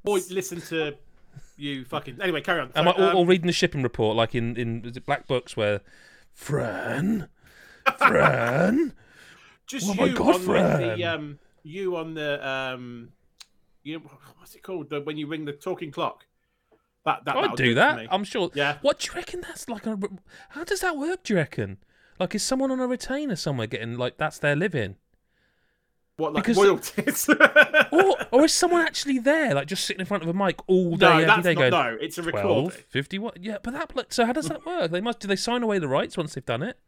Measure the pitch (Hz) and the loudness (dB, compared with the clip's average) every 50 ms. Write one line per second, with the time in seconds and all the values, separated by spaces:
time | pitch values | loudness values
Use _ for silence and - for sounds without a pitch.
0 | - 208 208 190 185 180 185 190 185 - 180 170 160 - 165 160 156 147 143 - | 0 0 0 0 -2 -2 -6 -6 -6 -6 -10 -12 -10 -6 -4 -4 -4 -4 -6 -12
1 | - - - - - - - - - - _ - 143 143 143 135 127 - 165 147 | -20 -20 -20 -20 -20 -20 -20 -20 -20 -20 _ -10 -8 -8 -8 -8 -10 -8 -8 -8
2 | - 135 120 127 196 185 165 147 143 - 175 165 131 127 - 151 156 170 151 190 | -8 -10 -10 -4 -4 -2 -2 -2 -2 -2 -2 -2 -2 -2 0 4 4 4 4 4
3 | 190 190 175 185 175 175 185 180 160 175 165 - - 165 - 143 127 117 - - | 4 4 4 4 6 6 4 4 4 0 2 2 0 0 0 -2 -2 -2 0 2
4 | 113 107 107 117 113 - - 123 117 117 120 117 123 113 113 117 104 120 120 131 | 2 2 4 2 0 2 0 -2 -2 -2 -4 -4 -4 -4 -4 -6 -8 -12 -14 -12
5 | - - 143 131 - - 139 123 - - - 120 107 104 104 98 _ - - - | -4 -4 -4 -4 -2 -2 -2 -2 -2 -4 -4 0 0 2 0 0 _ -12 -20 -20
6 | - - - - _ _ - - - - 147 131 120 113 98 92 - 113 113 135 | -20 -20 -20 -20 _ _ -20 -18 -6 -4 -2 -2 -2 -4 -4 -6 -6 -4 -2 -2
7 | 170 202 226 202 143 - _ _ _ - _ - - - - - _ 262 - - | 0 0 0 -2 -4 -8 _ _ _ -20 _ -20 -20 -20 -20 -2 _ -2 0 2
8 | 285 - - 160 143 147 131 120 117 117 123 147 175 196 233 294 339 262 - - | 2 4 4 4 4 4 2 2 0 0 2 2 2 2 2 2 0 -2 -4 -14
9 | - _ _ - - - - - - - _ _ _ - 262 269 175 202 196 - | -20 _ _ -20 -20 -20 -20 -20 -20 -20 _ _ _ -12 -10 -6 -4 -4 0 0
10 | - - - - - 254 330 - - - - - 190 - - 147 - - 110 107 | 0 0 0 2 2 2 2 2 2 0 2 2 2 2 2 0 0 -2 -4 -4
11 | - 170 165 156 151 147 143 - _ _ _ _ _ 151 156 190 196 185 175 165 | -4 -4 -4 -4 -8 -12 -14 -16 _ _ _ _ _ -14 -10 -6 -6 -4 -4 -6
12 | 160 165 160 156 151 147 143 143 - 135 135 131 131 131 131 123 123 120 120 120 | -6 -8 -8 -6 -4 -4 -4 -4 -4 -6 -4 -4 -4 -6 -8 -10 -12 -14 -14 -16
13 | 117 117 _ _ _ _ _ _ - _ _ _ _ _ _ _ _ 143 156 160 | -18 -20 _ _ _ _ _ _ -20 _ _ _ _ _ _ _ _ -12 -12 -12
14 | 151 143 139 - _ - - _ - - - - - 196 190 165 143 - 151 143 | -14 -18 -20 -20 _ -20 -20 _ -20 -20 -20 -20 -14 -10 -10 -10 -8 -6 -8 -6
15 | 143 151 151 151 151 143 160 156 156 147 143 147 - 190 175 - 170 147 139 170 | -6 -6 -8 -8 -6 -6 -8 -8 -8 -10 -10 -8 -8 -8 -8 -6 -8 -10 -6 -4
16 | 160 127 - _ _ _ _ _ _ _ _ _ _ _ _ _ _ _ _ _ | -4 -4 -6 _ _ _ _ _ _ _ _ _ _ _ _ _ _ _ _ _
17 | _ 156 127 - - 147 135 269 392 - - - 131 120 117 135 214 285 302 226 | _ -2 -2 -2 -2 -2 0 0 0 0 0 2 2 4 4 6 4 4 2 -2
18 | - 113 185 196 208 - - 240 180 - - 143 143 143 143 - - 277 - - | -4 -4 -4 -4 -4 -4 -4 -4 -4 -2 -2 -2 -2 -2 -2 0 0 0 0 0
19 | - - - 359 349 - - 359 349 - 330 - - - 233 208 - 226 220 196 | -6 -8 -8 -10 -10 -10 -12 -12 -12 -12 -14 -14 -12 -10 -10 -8 -6 -8 -6 -6
20 | 196 202 196 - _ - - - - _ - 294 339 - 403 370 381 370 330 277 | -6 -8 -10 -14 _ -20 -20 -20 -20 _ -14 -14 -4 -4 -4 -2 -2 -2 -2 -2
21 | 277 330 370 370 _ - 214 175 147 - - - 107 98 95 _ _ _ _ _ | -4 -4 -6 -6 _ 0 0 0 0 0 -4 -8 -8 -8 -10 _ _ _ _ _
22 | _ _ _ - 185 175 - 208 - - 269 262 269 269 262 254 254 247 254 247 | _ _ _ -6 -4 -4 -2 -4 -2 -2 0 0 0 0 0 -2 -2 -2 -4 -6
23 | - - 262 285 302 277 202 - - 160 139 123 113 110 139 127 113 113 120 120 | -4 -6 -6 -4 -4 -4 -4 -4 -4 -4 -4 -4 -4 -6 -6 -8 -6 -8 -4 -4
24 | 123 127 - - 151 151 - - - 147 143 147 180 214 170 135 107 95 95 _ | -4 -4 -4 -4 -6 -6 -4 -2 -2 0 0 0 -2 -2 -2 -2 -4 -4 -8 _
25 | _ _ _ _ _ _ _ _ _ _ _ _ _ _ _ _ _ _ _ _ | _ _ _ _ _ _ _ _ _ _ _ _ _ _ _ _ _ _ _ _
26 | _ _ _ - 160 151 151 226 190 226 233 185 202 202 175 - - - - - | _ _ _ -6 -4 -2 -2 0 2 4 6 8 8 6 6 4 -2 -6 -6 -2
27 | - - 190 - - - 302 - 302 - - 302 - - - 302 - - 294 330 | -2 -2 -2 0 2 2 6 6 6 8 8 6 6 8 6 4 4 6 4 4
28 | 392 381 - - 240 - - 254 302 320 - - 370 339 349 339 330 320 - - | 6 6 4 0 -2 2 6 6 6 6 4 2 2 4 4 2 2 0 -2 -6
29 | - 285 269 254 226 277 302 320 302 240 143 139 139 151 190 180 - - 185 190 | -2 -2 -2 0 2 2 2 2 2 2 0 0 -2 -4 -6 -6 -4 -6 -4 -6
30 | 185 - 202 190 160 165 170 196 202 185 - - - - 185 185 180 175 170 190 | -4 -4 -4 -4 -2 -2 -2 0 0 0 -2 -4 0 2 2 4 4 2 2 6
31 | 196 180 170 160 165 160 220 208 175 180 160 - 135 123 175 165 135 120 113 107 | 6 8 8 8 8 6 6 6 4 2 4 4 4 4 4 2 2 0 -2 -6
32 | 156 165 - 175 170 165 - 104 101 101 - 123 147 185 - - - _ - 135 | -8 -8 -8 -6 -6 -4 -2 0 0 2 2 2 0 -2 -6 -10 -20 _ -6 -6
33 | 143 - - 196 214 226 - 175 180 214 214 202 - 240 254 294 330 - - 262 | -4 -4 -8 -8 -8 -8 -12 -10 -10 -10 -10 -8 -8 -8 -8 -8 -8 -6 -6 -8
34 | 226 _ - - 233 226 247 311 285 165 - - - 320 359 349 185 160 170 180 | -8 _ 0 0 2 2 0 -2 -4 -6 -8 -8 -8 -6 -4 -2 -2 -2 -2 -2
35 | 208 240 233 - - 196 196 180 - 233 240 247 240 220 208 190 160 135 131 151 | -2 -4 -6 -6 -2 -2 -2 -2 0 -2 -2 0 0 0 0 0 0 0 0 0
36 | 220 - - 185 160 151 - 139 - - 117 117 160 240 - _ _ | -2 -2 -4 -6 -6 -6 -8 -10 -6 -4 -4 -4 -4 -8 -10 _ _